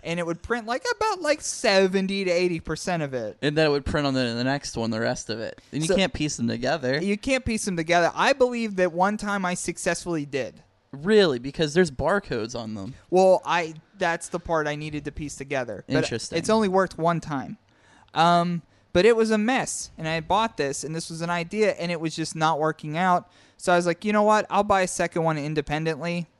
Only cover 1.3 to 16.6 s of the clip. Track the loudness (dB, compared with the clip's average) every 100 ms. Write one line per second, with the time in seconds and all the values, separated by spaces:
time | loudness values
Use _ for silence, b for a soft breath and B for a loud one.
1.3 | -2 -2 -2 4 4 4 2 -2 -2 0
2.3 | 2 2 -2 -4 -6 -4 -4 -2 -4 -6
3.3 | -4 -2 2 2 2 0 -2 0 0 0
4.3 | 0 0 -2 -4 -4 -4 -2 -2 -4 -6
5.3 | -8 -8 -10 _ -4 0 2 2 -2 -4
6.3 | -2 -2 -2 -2 -2 0 0 0 -2 0
7.3 | -2 0 -4 -2 -4 2 4 4 2 0
8.3 | 4 2 2 -4 0 0 2 0 0 -4
9.3 | -2 -2 -4 -6 -4 -2 -4 -4 -6 -4
10.3 | -4 -6 -10 _ _ _ -6 4 6 6
11.3 | 2 -4 -2 0 4 2 2 0 0 0
12.3 | -4 -4 -6 -8 -8 -10 -14 _ 4 6
13.3 | 6 4 -2 -2 -8 _ -4 -2 -2 -4
14.3 | -8 -2 0 0 -4 -6 -8 -8 -10 -10
15.3 | -10 -6 -4 -4 -8 -2 -2 0 -4 -4
16.3 | -6 2 2